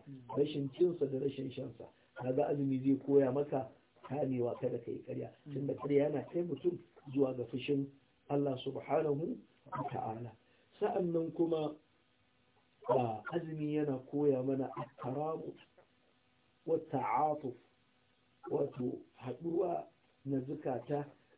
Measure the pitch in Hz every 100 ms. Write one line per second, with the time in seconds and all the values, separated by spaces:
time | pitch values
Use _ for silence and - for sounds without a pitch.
0 | - 131 120 135 151 151 139 - 180 170
1 | 135 131 139 131 127 - 131 - - -
2 | _ - 127 131 147 143 139 131 131 135
3 | - 139 135 135 143 131 123 - _ _
4 | - 135 135 127 120 - - 127 - -
5 | 127 127 120 - - 139 139 139 147 143
6 | 147 143 120 170 175 139 175 175 - -
7 | 143 135 131 123 117 131 127 143 139 -
8 | _ _ - 143 143 127 139 131 - 147
9 | 160 143 190 - - _ - - - 127
10 | 117 113 120 - _ _ _ - 208 190
11 | 175 165 160 - 165 160 151 - _ _
12 | _ _ _ _ _ _ _ _ - 131
13 | 120 107 - 165 160 151 151 151 147 131
14 | - 143 147 131 131 135 127 - 120 -
15 | 127 135 156 160 160 - - _ _ _
16 | _ _ _ _ _ _ - 160 - 139
17 | 107 123 156 151 131 - - _ _ _
18 | _ _ _ _ - 147 139 135 123 -
19 | - - 123 - 170 175 180 170 - _
20 | _ _ 135 139 127 143 147 120 - 143
21 | 143 - _